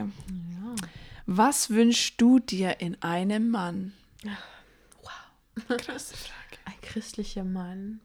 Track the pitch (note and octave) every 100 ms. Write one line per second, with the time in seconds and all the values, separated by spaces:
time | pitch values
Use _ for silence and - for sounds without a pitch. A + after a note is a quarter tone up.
0 | G3+ - - F#3 E3+ F3 A3 A3+ F3 -
1 | - - - F#3 B3 - - G#3+ A#3 A#3
2 | - - A#3+ B3+ B3+ F#3+ F#3 - F3 -
3 | E3+ F3 G3 G#3+ A#3 A3+ F3 F#3+ F#3+ -
4 | _ - G#3 G3+ - - - _ _ _
5 | - - - _ _ A3+ - B3 - C4
6 | - - - - - - - - - A3
7 | - - G3+ G3+ F#3+ F#3 F3+ F#3+ G3+ A3